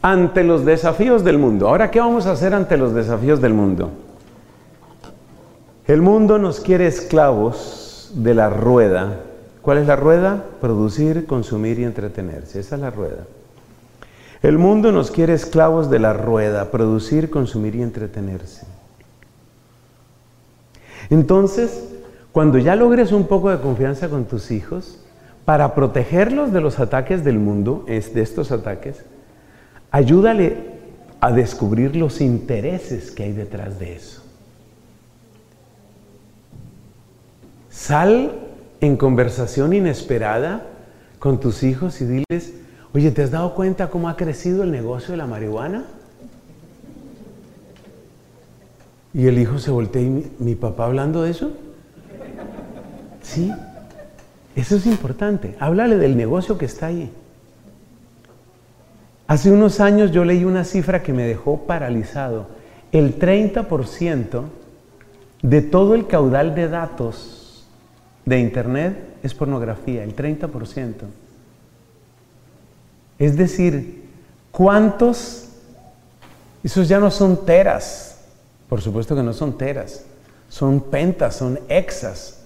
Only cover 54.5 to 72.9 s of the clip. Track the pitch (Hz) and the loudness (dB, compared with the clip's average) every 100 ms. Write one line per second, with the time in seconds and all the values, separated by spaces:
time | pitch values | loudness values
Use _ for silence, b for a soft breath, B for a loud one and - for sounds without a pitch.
54.5 | - 120 202 196 214 131 131 208 208 104 | -8 0 0 2 0 -2 -4 -2 -2 -6
55.5 | 107 143 180 240 214 147 127 113 170 180 | -6 -2 0 2 2 2 2 0 -2 -2
56.5 | 202 131 - 160 170 139 - - _ _ | -4 -6 -8 -8 -8 -10 -16 -20 _ _
57.5 | _ - _ _ _ _ _ _ - _ | _ -20 _ _ _ _ _ _ -20 _
58.5 | _ _ _ _ _ _ _ - 151 196 | _ _ _ _ _ _ _ -2 2 6
59.5 | 202 208 196 202 208 202 165 175 180 185 | 6 6 4 4 6 4 4 4 2 2
60.5 | 185 175 196 156 185 - 127 120 107 - | 0 0 -2 0 -2 -2 -2 -2 -2 -2
61.5 | 147 - 170 131 117 101 143 135 113 101 | -4 -4 -6 -2 -4 -4 -8 -6 -8 -10
62.5 | B B B B 156 143 - 175 202 214 | B B B B 2 2 2 2 2 2
63.5 | 220 214 156 123 - 175 147 110 120 147 | -2 -4 -4 -4 -4 -4 -2 -4 -8 -10
64.5 | - - - _ _ - - - _ 127 | -16 -20 -20 _ _ -20 -20 -20 _ 2
65.5 | 147 196 190 196 226 214 170 135 131 160 | 2 4 2 4 2 2 0 2 2 0
66.5 | 156 165 170 165 - 120 107 - - - | -2 -4 -4 -8 -8 -8 -8 -18 -20 -20
67.5 | - - _ _ _ _ _ - 127 120 | -20 -20 _ _ _ _ _ -2 0 0
68.5 | 127 120 131 170 196 - - 135 - 143 | -2 -4 -4 -4 -6 -14 -12 -10 -6 -4
69.5 | 135 113 107 - 120 107 104 147 151 123 | -4 -6 -8 -8 -8 -8 -8 -6 -6 -8
70.5 | 117 113 - 123 107 104 101 - _ _ | -10 -12 -10 -10 -12 -16 -20 -20 _ _
71.5 | _ _ _ _ _ _ _ _ _ _ | _ _ _ _ _ _ _ _ _ _
72.5 | _ _ _ _ | _ _ _ _